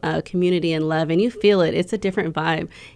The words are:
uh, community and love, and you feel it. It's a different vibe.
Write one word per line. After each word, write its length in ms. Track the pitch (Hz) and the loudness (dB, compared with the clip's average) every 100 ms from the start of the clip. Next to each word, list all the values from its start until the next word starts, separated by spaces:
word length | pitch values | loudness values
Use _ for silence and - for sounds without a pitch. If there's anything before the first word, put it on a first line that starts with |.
uh, 180 | 160 160 - | -4 -4 -4
community 480 | 185 180 180 165 | -2 0 0 0
and 160 | 160 156 | 0 0
love, 180 | 160 156 | 0 0
and 140 | 165 | 2
you 80 | 233 | 0
feel 300 | 220 208 196 | 2 4 4
it. 120 | 165 | 2
It's 200 | 160 180 | 0 -2
a 60 | 214 | -4
different 360 | 196 190 170 | -2 -2 -2
vibe. 320 | 160 160 160 170 - - | -2 0 -2 -4 -12 -20